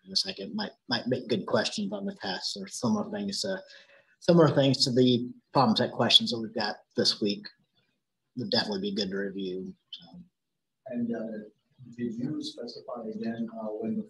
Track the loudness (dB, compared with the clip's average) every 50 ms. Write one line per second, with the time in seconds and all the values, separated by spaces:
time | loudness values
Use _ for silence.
0 | _ -4 -4 -2 -2 -2 -6 -8 -8 -6 -6 -6 -6 -6 -8 _ _ -4 -2 -2
1 | 0 -2 -2 -2 0 0 -2 -2 0 2 2 2 2 0 -2 -4 -4 -4 -4 -4
2 | -6 -8 -8 -6 -6 -6 -6 -4 -6 -8 -8 -8 -10 -10 -6 -4 0 0 0 0
3 | -2 -4 -4 -4 -4 -4 -4 -4 -4 -4 -4 -6 -8 -14 -20 -20 -20 -20 -20 -20
4 | _ _ _ _ 4 6 8 10 8 8 8 6 6 4 4 4 2 4 6 6
5 | 6 6 6 4 2 -4 -8 -14 _ _ 4 6 6 6 6 4 2 0 2 2
6 | 4 6 6 4 4 2 -2 -4 -4 -4 -4 -2 -2 -2 -4 -6 _ _ _ 2
7 | 2 2 2 2 0 0 0 -2 -8 -14 -18 _ _ _ _ _ _ _ _ _
8 | _ _ _ _ _ _ _ -8 -4 0 0 0 0 0 -2 -2 -2 -2 -2 -2
9 | -4 -2 -4 -4 -4 -6 -6 -6 -6 -6 -6 -6 -8 -10 -12 _ _ _ -20 -18
10 | -18 -20 -20 -20 -20 _ _ _ _ _ _ _ _ _ _ _ _ -8 -6 -4
11 | -4 -4 -4 -6 -6 -8 -10 -10 -12 -14 -20 _ _ _ _ _ -20 -16 -10 -6
12 | -6 -6 -4 -4 -4 -4 -4 -6 -8 -10 -10 -10 -12 -12 -12 -14 -12 -10 -10 -8
13 | -8 -8 -8 -6 -6 -6 -4 -6 -6 -6 -6 -8 -8 -6 -6 -4 -4 -4 -4 -6
14 | -6